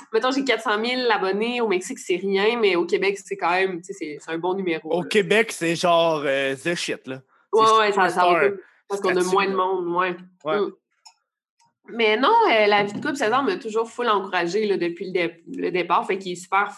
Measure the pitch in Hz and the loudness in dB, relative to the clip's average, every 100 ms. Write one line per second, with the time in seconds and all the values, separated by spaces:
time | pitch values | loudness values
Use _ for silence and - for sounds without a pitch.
0 | - 220 254 269 269 220 247 208 240 254 | -2 0 0 0 0 -2 0 -2 0 0
1 | 247 196 190 196 233 247 220 185 - - | 0 2 0 0 -2 0 0 -2 -4 -12
2 | - 175 196 190 214 240 202 180 170 190 | -4 -4 0 2 2 2 2 2 0 0
3 | 190 196 - 196 170 185 190 175 - 190 | 0 -4 -8 -4 0 0 0 -4 -12 -12
4 | 156 143 165 165 180 196 180 160 156 170 | -12 -12 -8 -6 -4 -4 -4 -4 -2 -4
5 | 165 214 175 208 220 - 165 170 175 170 | 0 0 2 2 0 -2 -4 0 2 4
6 | 165 156 143 139 135 135 170 175 - 113 | 4 0 0 0 0 -2 -4 -4 -4 -8
7 | 127 131 _ _ - 214 220 220 208 202 | -8 -14 _ _ -2 4 4 4 2 2
8 | 175 180 180 170 147 - - _ - 202 | 2 4 4 4 2 0 -14 _ -8 -4
9 | 190 180 180 190 196 190 185 190 170 175 | 0 0 2 2 2 0 0 -2 -2 -2
10 | 185 175 - _ 151 208 196 - _ _ | -2 -4 -14 _ -4 -2 -2 -6 _ _
11 | - _ _ _ _ _ _ _ - 226 | -20 _ _ _ _ _ _ _ -12 0
12 | 214 220 285 466 415 226 208 208 208 - | 2 4 4 4 4 4 4 4 2 -4
13 | 302 277 214 254 262 180 220 214 233 - | -6 -2 0 0 0 -4 -4 -4 -4 -4
14 | 240 202 196 180 170 202 208 180 175 170 | 0 0 0 -2 0 -2 0 0 -2 -6
15 | 185 180 170 - - - 180 170 175 190 | -6 -2 -2 -6 -16 -6 -4 -4 0 -2
16 | 226 190 190 175 - 196 202 | 0 -6 -6 -12 -2 -2 -2